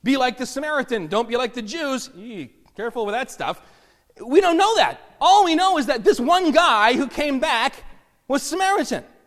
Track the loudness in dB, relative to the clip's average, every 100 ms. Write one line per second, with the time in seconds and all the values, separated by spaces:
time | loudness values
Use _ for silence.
0 | 0 0 0 -2 -8 -8 -4 -4 -4 -6
1 | -2 -4 -2 -4 -4 -6 -10 -6 -4 -6
2 | -8 -18 -16 -14 -14 _ _ -10 -8 -6
3 | -4 -4 -8 -8 -8 -8 _ _ _ _
4 | _ _ 0 2 2 2 2 2 0 -2
5 | -18 _ 4 6 6 2 2 0 0 0
6 | 2 2 2 2 4 4 4 4 4 2
7 | -2 -4 -2 -2 -2 0 -2 -4 -20 -20
8 | _ _ _ -4 -2 -2 0 0 -2 -6
9 | -10 _